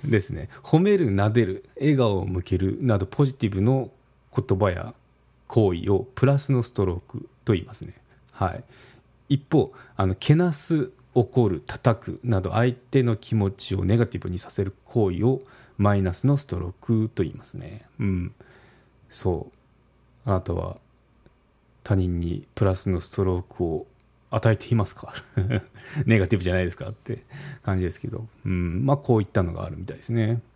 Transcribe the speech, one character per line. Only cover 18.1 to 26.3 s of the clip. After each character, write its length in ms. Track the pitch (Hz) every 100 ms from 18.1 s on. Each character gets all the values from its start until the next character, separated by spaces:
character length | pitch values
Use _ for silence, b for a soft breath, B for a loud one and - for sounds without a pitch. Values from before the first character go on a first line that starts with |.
| 90 87 - b b b b b _ _
そ 420 | - 95 85 - _ _ _ _ _ _ _ -
う。 40 |
あ 40 |
な 80 | 92
た 120 | -
は 260 | 87 87 - _ _ _ _ _ _ _ _ _ _
他 120 | - 98
人 240 | 92 87
に 280 | 85 92 -
プ 120 | - 98
ラ 100 | 92
ス 140 | -
の 120 | 90
ス 80 | -
ト 140 | -
ロ 160 | 95 90
ー 160 | 90 -
ク 80 |
を 240 | 87 78 - _ _ _ _
与 220 | 110 117
え 60 | 110
て 100 | -
い 80 | 117
ま 100 | 98
す 100 | -
か？ 180 | - - - -
<laughs> 680 | 95 113 - - - 151 113
ネ 140 | 113
ガ 80 |
テ 80 | 90